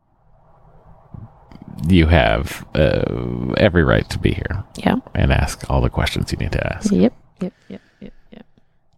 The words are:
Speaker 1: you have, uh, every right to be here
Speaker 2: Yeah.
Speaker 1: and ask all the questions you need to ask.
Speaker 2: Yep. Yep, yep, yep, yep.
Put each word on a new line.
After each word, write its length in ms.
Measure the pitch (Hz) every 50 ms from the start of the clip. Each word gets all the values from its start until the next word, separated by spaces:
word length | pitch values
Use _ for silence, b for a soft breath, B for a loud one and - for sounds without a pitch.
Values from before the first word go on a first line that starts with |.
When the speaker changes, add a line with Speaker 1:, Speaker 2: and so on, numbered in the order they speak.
| _ _ _ _ _ _ _ _ _ _ - _ _ - - - _ - - - _ _ - - - - - _ _ _ - - - - - - -
Speaker 1:
you 200 | 82 92 87 78
have, 600 | 76 85 78 57 53 53 60 - - - - - - -
uh, 800 | - 76 58 50 50 50 50 50 60 60 60 60 60 62 64 - -
every 260 | 98 101 82 87 78
right 240 | 62 53 53 - -
to 100 | - -
be 140 | - - -
here 320 | - - - - 98 - - -
Speaker 2:
Yeah. 200 | - - - - 254 - - -
Speaker 1:
and 180 | - - - -
ask 380 | - - - - - - -
all 120 | - 67 -
the 80 | -
questions 420 | - - - - - - - - -
you 60 | -
need 140 | - - -
to 220 | - - - -
ask. 160 | - - 202
Speaker 2:
Yep. 220 | 202 180 190 247 - - - _ _ _
Yep, 120 | 185 185 - _ _ _
yep, 140 | 196 - - _ _ _
yep, 120 | - - - - - _
yep. 160 | - - - _ _ _ _ _ _ _ _ _ _